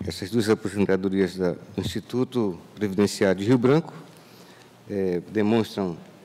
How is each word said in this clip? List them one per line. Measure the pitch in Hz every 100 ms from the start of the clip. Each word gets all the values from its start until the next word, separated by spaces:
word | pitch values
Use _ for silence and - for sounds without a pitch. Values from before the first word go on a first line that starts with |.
| 85
essas | - 95
duas | 117 104
aposentadorias | 107 101 101 92 95 95 98 92 92
da, | 90
do | - - -
Instituto | 92 107 - 123 127 123 104 82 -
Previdenciário | - 104 95 101 - 98 92
de | 101
Rio | 127
Branco, | 123 151 - - - - - - - - - - -
é, | 101 95 87 -
demonstram | 104 104 117 104 - 92 82 - -